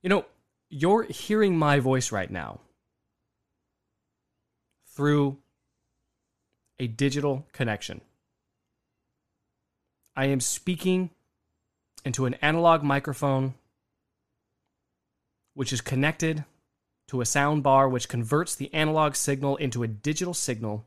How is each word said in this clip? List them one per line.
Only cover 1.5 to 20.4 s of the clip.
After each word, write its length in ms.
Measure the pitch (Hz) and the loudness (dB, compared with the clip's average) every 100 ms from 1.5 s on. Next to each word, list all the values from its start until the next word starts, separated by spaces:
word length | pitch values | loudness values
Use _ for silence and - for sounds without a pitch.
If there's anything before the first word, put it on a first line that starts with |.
| 170 | 4
my 220 | 151 143 | 4 4
voice 320 | 131 131 123 | 4 0 0
right 180 | 104 90 | -4 -4
now 300 | 92 62 50 _ _ _ _ _ _ _ _ _ _ _ _ _ _ _ _ _ _ _ _ _ _ _ - | -6 -8 -14 _ _ _ _ _ _ _ _ _ _ _ _ _ _ _ _ _ _ _ _ _ _ _ -2
through 420 | 147 147 139 139 _ _ _ _ _ _ _ _ _ _ _ _ _ _ | 2 2 2 -4 _ _ _ _ _ _ _ _ _ _ _ _ _ _
a 80 | 123 | -8
digital 580 | 110 139 139 143 135 - | -2 -2 0 -2 -4 -6
connection. 480 | - 120 104 - 95 _ _ _ _ _ _ _ _ _ _ _ _ _ _ _ _ _ _ _ _ _ - | -6 -4 -2 -6 -14 _ _ _ _ _ _ _ _ _ _ _ _ _ _ _ _ _ _ _ _ _ -4
I 100 | 135 | 0
am 140 | 139 | 0
speaking 720 | - - - 175 185 185 185 _ _ _ _ _ _ _ _ - | -2 -4 -4 -2 0 0 -2 _ _ _ _ _ _ _ _ -10
into 220 | 139 123 127 | -6 -2 -2
an 80 | 127 | 0
analog 480 | 147 160 170 165 | 0 4 4 4
microphone, 720 | 147 139 139 135 143 135 131 131 _ _ _ _ _ _ _ _ _ _ _ _ _ _ _ _ _ _ _ | 4 0 -2 -2 0 2 0 -6 _ _ _ _ _ _ _ _ _ _ _ _ _ _ _ _ _ _ _
which 180 | 139 127 | -8 -4
is 100 | 123 | -4
connected 640 | - 127 147 160 160 156 147 _ _ _ _ _ _ | -4 0 0 0 -4 -4 -8 _ _ _ _ _ _
to 140 | 131 | -4
a 40 | 120 | 0
sound 380 | 143 143 151 | 2 2 2
bar, 240 | 139 135 135 | 4 6 4
which 220 | 127 - | 0 -4
converts 460 | 120 113 147 - - | -6 0 0 -2 -6
the 180 | 139 | -6
analog 420 | 156 156 156 151 139 | -2 0 2 0 0
signal 400 | - 139 139 135 | -2 0 -2 -2
into 260 | 139 120 | -2 -2
a 40 | 113 | -4
digital 460 | 107 147 151 180 | -4 -4 -2 -4
signal. 520 | 175 | -4